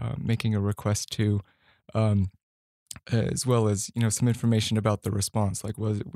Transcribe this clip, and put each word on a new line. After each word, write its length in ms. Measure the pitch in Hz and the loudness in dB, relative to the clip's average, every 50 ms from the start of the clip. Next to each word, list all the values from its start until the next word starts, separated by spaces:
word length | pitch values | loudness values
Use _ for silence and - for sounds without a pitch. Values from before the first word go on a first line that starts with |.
uh, 140 | - 113 - | -6 -6 -6
making 380 | - - - 117 117 - 113 107 | -4 -2 -2 -2 0 0 0 0
a 60 | 104 | 0
request 500 | 98 101 104 - - 107 107 - - - - | 0 0 -2 -2 -2 -2 -2 -2 -2 -4 -4
to, 260 | - 110 104 104 101 95 _ _ _ _ _ _ _ _ - - | 0 0 2 2 0 -2 _ _ _ _ _ _ _ _ -4 0
um, 380 | 110 110 107 104 101 95 92 - _ _ _ _ _ _ _ _ _ _ - - - - - | 0 2 4 4 2 2 0 -2 _ _ _ _ _ _ _ _ _ _ -18 -18 -16 -8 -2
as 340 | 120 117 107 - - - - | 0 0 0 0 -2 -2 0
well 240 | 127 123 117 110 107 | 2 2 4 4 2
as, 220 | 104 98 - - - | 2 0 -2 -6 -2
you 60 | 120 | 0
know, 80 | 117 110 | 0 0
some 200 | 107 - 127 120 | 0 2 2 2
information 500 | 117 - - 117 117 110 104 - 113 110 | 2 2 2 2 2 2 2 2 0 0
about 240 | 101 110 104 101 - | 2 0 0 0 -2
the 80 | - | -2
response, 540 | 101 101 98 - - 110 104 98 - - - | -2 -2 -2 -2 0 0 0 0 0 -4 -6
like, 120 | 104 107 | -8 -6
was, 240 | - 110 107 107 101 - - - | -4 -2 -2 -2 -2 -4 -8 -6